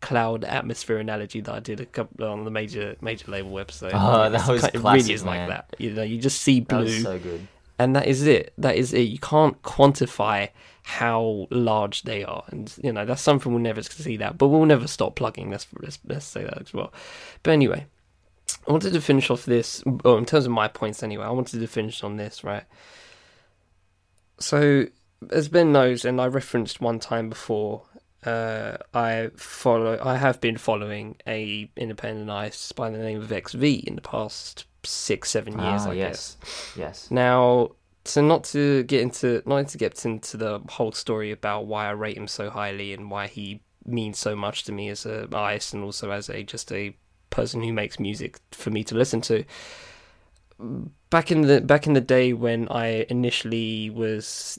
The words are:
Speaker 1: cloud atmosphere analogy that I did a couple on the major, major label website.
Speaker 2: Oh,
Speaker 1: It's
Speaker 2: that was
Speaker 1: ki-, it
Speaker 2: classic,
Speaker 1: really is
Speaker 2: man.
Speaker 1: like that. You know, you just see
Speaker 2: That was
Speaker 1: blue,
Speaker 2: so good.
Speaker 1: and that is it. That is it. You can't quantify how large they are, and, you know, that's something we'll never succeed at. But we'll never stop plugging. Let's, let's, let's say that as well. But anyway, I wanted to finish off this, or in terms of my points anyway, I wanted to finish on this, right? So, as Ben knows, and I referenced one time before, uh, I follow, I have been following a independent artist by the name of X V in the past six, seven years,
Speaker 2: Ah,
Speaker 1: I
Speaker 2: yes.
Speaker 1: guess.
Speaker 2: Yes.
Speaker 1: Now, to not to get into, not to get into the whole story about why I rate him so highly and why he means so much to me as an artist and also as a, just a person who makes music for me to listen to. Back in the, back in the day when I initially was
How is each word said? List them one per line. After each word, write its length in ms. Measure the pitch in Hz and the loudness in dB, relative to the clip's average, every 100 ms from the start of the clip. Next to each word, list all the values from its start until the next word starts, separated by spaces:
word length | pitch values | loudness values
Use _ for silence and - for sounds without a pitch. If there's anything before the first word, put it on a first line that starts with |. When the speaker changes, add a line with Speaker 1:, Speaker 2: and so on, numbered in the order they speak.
Speaker 1:
cloud 420 | - 120 113 113 | -2 0 0 -2
atmosphere 560 | - - - 113 - 110 | -4 -4 -4 -8 -4 -2
analogy 420 | 107 107 104 110 | -2 -6 -6 -8
that 120 | 107 | -8
I 60 | 107 | -10
did 180 | 113 104 | -8 -10
a 80 | 123 | -8
couple 400 | - 110 - 110 | -8 -8 -6 -6
on 180 | 104 | -6
the 60 | 107 | -6
major, 460 | 110 107 104 101 - | -6 -6 -6 -8 -8
major 300 | 113 113 - | -8 -8 -8
label 220 | 98 95 | -8 -6
website. 400 | 98 101 - 92 | -8 -10 -10 -2
Speaker 2:
Oh, 300 | 101 107 117 | 2 6 6
Speaker 1:
It's 80 | 110 110 92 | 6 4 4
Speaker 2:
that 60 | |
was 100 | 123 | 4
Speaker 1:
ki-, 80 | - | 2
it 60 | 131 | 2
Speaker 2:
classic, 220 | 107 135 | 6 6
Speaker 1:
really 120 | 113 | 6
is 100 | 104 | 0
Speaker 2:
man. 240 | 92 87 87 | -2 -4 -4
Speaker 1:
like 80 | 90 - | -6 -10
that. 60 | - | -8
You 120 | 113 | -6
know, 100 | 107 | -4
you 160 | 110 117 | -4 -2
just 240 | 135 - | -2 2
see 160 | - 131 | 4 4
Speaker 2:
That 180 | 120 123 | 4 0
was 100 | 113 | 2
Speaker 1:
blue, 100 | 110 | 0
Speaker 2:
so 160 | 113 92 | -2 -4
good. 260 | 87 85 98 _ _ - | -6 -10 -12 _ _ 0
Speaker 1:
and 160 | 127 | 2
that 140 | 135 - | 4 2
is 180 | 135 147 | 4 6
it. 260 | 110 - - | 6 4 -2
That 160 | 131 | 2
is 180 | 92 127 | 2 2
it. 100 | 117 | 2
You 180 | 117 135 | 2 -2
can't 420 | - 151 156 - | 2 4 4 2
quantify 840 | - - 139 143 120 - 104 101 101 - - _ | -8 6 6 6 -2 0 0 0 -2 -8 -20 _
how 640 | - - 117 113 113 104 - | -10 -2 0 2 0 -2 -2
large 520 | 123 117 107 104 - | 0 2 2 0 -6
they 220 | - 107 | -6 -6
are, 180 | 98 - - | -6 -10 -10
and, 280 | 113 107 - | -12 -12 -6
you 100 | 135 | -4
know, 120 | 110 | -2
that's 180 | 107 131 | -4 2
something 300 | - 139 127 | 4 4 2
we'll 100 | 120 | 0
never 180 | 117 110 | 0 -4
succeed 380 | - - 135 110 | -8 -10 -8 -4
at. 140 | 101 170 | -6 4
But 120 | 139 | 6
we'll 180 | 156 160 | 8 8
never 220 | 143 117 | 6 4
stop 260 | - 110 | -2 -4
plugging. 360 | - 113 - 95 | -2 -6 -4 -8
Let's, 180 | 101 - - | -8 -10 -14
let's, 200 | - 143 | -14 -14
let's 220 | - 143 - | -10 -10 -8
say 160 | - | -10
that 180 | - - | -10 -10
as 140 | - | -10
well. 180 | - - - - - - - | -10 -10 -12 -20 -18 -20 -2
But 80 | 160 | 4
anyway, 340 | 156 123 92 143 _ _ _ _ _ - - - | 6 6 2 -6 _ _ _ _ _ -10 -8 0
I 60 | |
wanted 200 | 160 190 | 2 2
to 80 | 170 | 0
finish 300 | 147 135 - | 4 4 4
off 140 | 120 | -2
this, 400 | - 120 - - - 123 | 2 2 2 -4 -4 4
or 140 | 127 110 | 6 6
in 60 | |
terms 220 | 123 156 127 | 6 2 2
of 40 | |
my 160 | 113 107 | 0 0
points 380 | - 110 - | -2 -6 -4
anyway, 220 | 117 104 107 | -6 -6 -2
I 40 | |
wanted 300 | 123 120 117 | -2 -2 -6
to 60 | 113 | -4
finish 340 | 117 107 - | -4 -4 -6
on 140 | 104 104 | -8 -6
this, 260 | 104 - | -10 -10
right? 220 | - 104 - _ - - - - _ _ _ _ _ _ _ _ _ _ _ _ | -8 -8 -10 _ -20 -20 -20 -20 _ _ _ _ _ _ _ _ _ _ _ _
So, 460 | - 147 147 139 - _ _ _ - | 0 4 6 6 2 _ _ _ -2
as 180 | 160 147 | 0 4
Ben 240 | 175 165 | 6 8
knows, 320 | 139 127 123 | 8 6 2
and 160 | 123 127 | 0 0
I 60 | 127 | 0
referenced 540 | 135 - 120 110 - | 0 -2 -2 -2 -4
one 180 | 120 113 | -2 -2
time 300 | - 117 113 | -4 -4 -4
before, 540 | 110 - 107 104 107 - - _ _ 120 | -10 -4 -2 -2 -6 -12 -20 _ _ -4
uh, 500 | 113 113 110 107 - - | -2 -2 -4 -6 -10 -4
I 380 | 123 117 113 113 - | 0 0 0 -4 -10
follow, 600 | - - 131 117 113 113 | -16 -2 2 4 2 0
I 140 | 131 127 | 0 2
have 240 | 135 123 | 2 2
been 160 | 120 113 | -2 0
following 600 | - 107 104 104 107 - - | -2 -2 -4 -8 -10 -12 -8
a 440 | 110 107 104 104 - | -6 -6 -8 -10 -8
independent 540 | 113 107 113 110 107 | -8 -6 -8 -8 -6
artist 440 | 101 107 - - | -6 -6 -10 -12
by 160 | - 113 | -6 -6
the 80 | 110 | -4
name 220 | 110 107 | -6 -6
of 100 | 110 | -6
X 220 | 101 - | -6 -6
V 220 | 123 147 | 2 2
in 200 | 135 - | 2 -2
the 60 | - | -10
past 640 | - 113 107 - - - - _ | -8 -6 -6 -10 -14 -16 -20 _
six, 480 | - - - 101 - | -10 -8 -2 -2 -2
seven 220 | 113 107 107 | -4 -4 -4
years, 240 | 92 101 104 | -2 0 -2
Speaker 2:
Ah, 40 | |
Speaker 1:
I 20 | |
Speaker 2:
yes. 420 | - 95 - - - | -2 -4 -6 -12 -16
Speaker 1:
guess. 320 | - - - - | -14 -14 -12 -10
Speaker 2:
Yes. 340 | 78 - - | -10 -12 -2
Speaker 1:
Now, 600 | 123 123 127 123 123 120 - _ _ | 2 4 6 6 6 2 -4 _ _
to 180 | - 147 | -2 4
not 220 | 147 156 | 6 4
to 380 | - 143 143 139 | 2 0 2 2
get 200 | 123 135 | 2 2
into, 400 | 123 - 127 120 - | 2 0 0 0 0
not 220 | 139 139 | 0 -2
to 100 | - | -4
get 260 | 110 - | -4 -2
into 320 | 120 110 - 107 | -6 -6 -8 -6
the 240 | 110 104 - | -6 -6 -10
whole 240 | - 113 | -4 -4
story 380 | - - 110 107 | -4 -4 -4 -4
about 360 | 104 104 104 107 | -6 -4 -4 -4
why 200 | 107 104 | -4 -4
I 60 | |
rate 240 | 104 107 101 | -4 -6 -8
him 100 | 101 | -10
so 240 | - 104 | -8 -8
highly 420 | 107 101 98 101 | -6 -6 -6 -10
and 180 | 95 101 | -10 -10
why 180 | 101 98 | -8 -8
he 340 | - 101 104 _ _ - | -10 -12 -12 _ _ -6
means 320 | 120 107 104 | -4 -4 -4
so 160 | 104 | -6
much 300 | 104 104 - | -4 -6 -6
to 80 | - | -8
me 160 | 101 101 | -8 -8
as 180 | 101 113 | -10 -10
an 260 | 110 107 | -10 -8
artist 420 | - 104 104 - | -4 -4 -4 -6
and 100 | 107 | -8
also 260 | 101 - 104 | -8 -8 -6
as 180 | 101 101 | -6 -8
a, 140 | 104 | -10
just 300 | 101 113 - | -10 -12 -8
a 240 | 98 101 - _ _ _ | -8 -8 -12 _ _ _
person 320 | - 117 120 | -4 -2 -4
who 100 | 117 | -4
makes 280 | 110 104 - | -4 -4 -6
music 400 | 98 104 - - _ | -6 -6 -10 -14 _
for 200 | - - | -10 -4
me 120 | 117 | -4
to 100 | 110 | -2
listen 260 | 110 131 113 | 0 2 0
to. 220 | - 110 - - - - - - _ _ _ _ _ _ 113 113 - _ _ | 0 0 0 -14 -18 -20 -20 -20 _ _ _ _ _ _ -10 -10 -10 _ _
Back 220 | 165 - | 0 4
in 100 | 160 | 4
the, 180 | 143 139 | 8 6
back 260 | 135 147 151 | 6 4 6
in 80 | |
the 60 | 139 | 4
day 320 | 135 127 127 | 6 4 4
when 360 | 117 120 117 113 | 2 0 0 -2
I 380 | 120 113 113 113 | -2 0 -2 0
initially 800 | 123 123 - 113 113 110 110 107 | 0 0 -2 -2 -2 -2 -4 -6
was 680 | 110 110 107 - - - | -4 -2 -4 -6 -10 -10